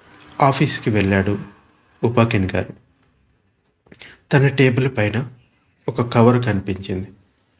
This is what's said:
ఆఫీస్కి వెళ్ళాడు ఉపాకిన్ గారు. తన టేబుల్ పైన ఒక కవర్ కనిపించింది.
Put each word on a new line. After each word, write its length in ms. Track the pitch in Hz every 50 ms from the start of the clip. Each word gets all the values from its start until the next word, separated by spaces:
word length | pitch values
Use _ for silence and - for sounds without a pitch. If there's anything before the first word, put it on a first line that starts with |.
| _ - - - - - - -
ఆఫీస్కి 480 | 147 135 135 - 151 - - - - 123
వెళ్ళాడు 480 | 104 104 95 95 101 98 95 104 101 101 - - - _ _ _ _ _ _ _ _ - -
ఉపాకిన్ 440 | 113 120 120 113 117 117 101 92 92 -
గారు. 200 | 92 - - - - _ _ _ _ _ _ _ _ _ _ _ _ _ _ _ _ _ _ _ _ _ - - - - - - _ _ -
తన 140 | 151 135 139
టేబుల్ 420 | 135 - - 131 127 117 127 127 135 - 113
పైన 300 | 104 - 101 117 143 - - _ _ _ _ _ _ _ _ _ - 139
ఒక 260 | - - 120 120 -
కవర్ 300 | 120 113 120 120 120 120
కనిపించింది. 640 | 113 101 98 - 101 95 - - - 95 92 95 - - _ _ _ _ _ _ _ _ _